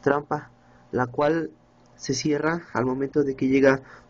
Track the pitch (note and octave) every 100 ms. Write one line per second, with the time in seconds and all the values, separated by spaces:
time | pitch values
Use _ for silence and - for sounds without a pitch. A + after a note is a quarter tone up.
0 | C#3 C#3+ D3 D3+ - _ _ - _ B2
1 | B2 B2 D3 E3 D#3 - _ _ _ -
2 | - C3 D#3 D3 D3+ E3+ - A2+ B2+ C3
3 | C#3 D3+ C#3 C3+ C3 C3+ C3+ C3+ - -